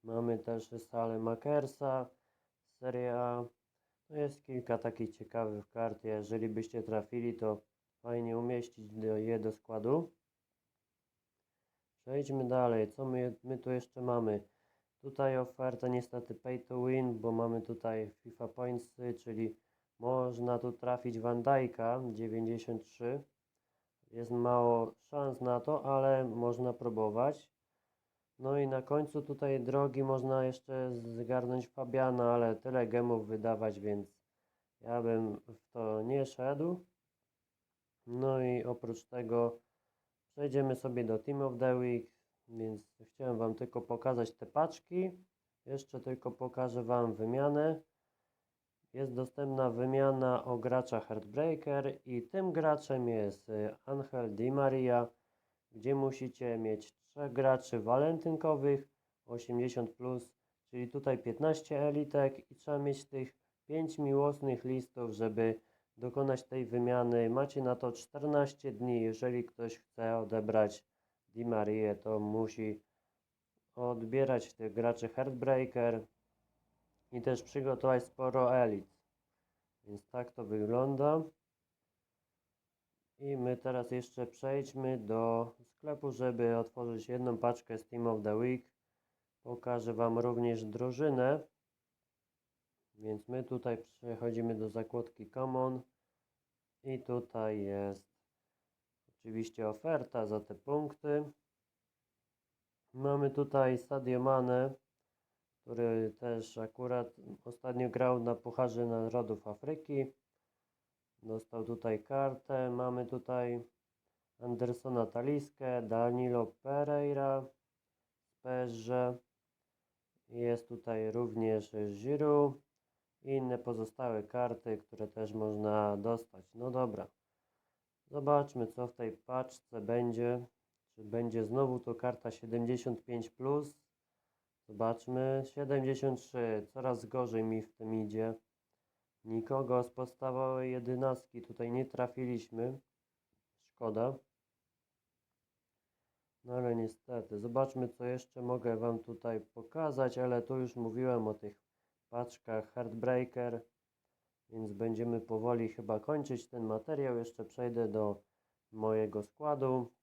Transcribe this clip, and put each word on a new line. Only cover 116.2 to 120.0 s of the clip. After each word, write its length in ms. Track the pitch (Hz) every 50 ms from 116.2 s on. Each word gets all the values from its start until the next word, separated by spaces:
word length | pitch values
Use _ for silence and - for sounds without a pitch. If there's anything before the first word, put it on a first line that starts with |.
| 127 127 123 120 117
Pereira 960 | 110 - _ _ 135 139 143 143 143 147 143 147 143 143 139 139 135 135 135
w 1000 | 131 135 _ _ _ _ _ _ _ _ _ _ _ _ _ _ _ _ _ _
P 200 | _ 127 127 127
S 260 | 127 123 117 113 110 113
G. 300 | 123 127 123 123 123 123 _ _ _ _ _ _ _ _ _ _ _ _ _ _ _ _